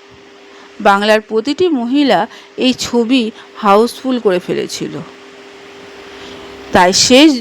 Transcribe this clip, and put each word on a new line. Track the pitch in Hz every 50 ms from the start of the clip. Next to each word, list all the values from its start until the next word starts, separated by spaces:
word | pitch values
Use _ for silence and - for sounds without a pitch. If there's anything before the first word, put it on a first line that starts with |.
| - - - - - - - - - - - - - - - -
বাংলার | 202 208 196 202 208 214 214 220
প্রতিটি | 214 - 214 220 226 269 285 - 370 359
মহিলা | 311 247 233 240 269 294 285 254 202 165 214 240 - - - - -
এই | - 226 254 247 -
ছবি | - - - 240 233 220 269 262 226 220 - - - - -
হাউসফুল | - 226 202 196 214 233 233 - - - 262 254 240
করে | 226 208 180 175
ফেলেছিল। | - - 156 143 156 156 - - 165 151 156 160 165 - - - - - - - - - - - - - - - - - - - - - - - - - - - - - - - - -
তাই | - 202 180 180 185
শেষ | - - - 247 262 302 320 269 240